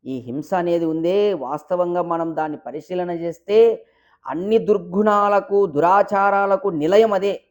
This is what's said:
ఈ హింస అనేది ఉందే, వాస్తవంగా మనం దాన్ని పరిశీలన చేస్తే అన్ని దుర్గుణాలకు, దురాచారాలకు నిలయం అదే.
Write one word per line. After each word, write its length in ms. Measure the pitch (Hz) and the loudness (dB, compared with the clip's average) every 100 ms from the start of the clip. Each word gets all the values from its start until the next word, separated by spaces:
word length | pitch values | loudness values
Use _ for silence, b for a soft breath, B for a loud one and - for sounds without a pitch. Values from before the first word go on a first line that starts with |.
ఈ 140 | 127 131 120 | -10 -10 -8
హింస 260 | 135 151 | -12 -6
అనేది 320 | 185 175 170 | -4 -2 -2
ఉందే, 480 | 165 160 165 196 208 | -2 -2 0 0 0
వాస్తవంగా 680 | 180 127 147 - 180 175 175 170 | -2 -6 -8 -6 -2 -2 -2 -4
మనం 240 | 170 165 | -4 -4
దాన్ని 220 | 156 156 147 - | -4 -6 -8 -12
పరిశీలన 440 | 147 - 180 175 | -14 -8 -8 -6
చేస్తే 720 | 170 170 160 - 214 226 220 b b b b | -6 -8 -10 0 4 4 2 b b b b
అన్ని 320 | - 147 196 226 180 | -10 -8 0 0 2
దుర్గుణాలకు, 1000 | 208 175 185 214 208 208 202 - 202 | 0 0 0 2 4 2 2 0 0
దురాచారాలకు 1000 | 196 143 170 196 196 202 202 196 196 190 196 165 | 0 2 4 4 2 2 2 2 2 0 0 -2
నిలయం 320 | 156 202 226 | 2 4 4
అదే. 280 | 196 202 175 _ | 2 -2 -6 _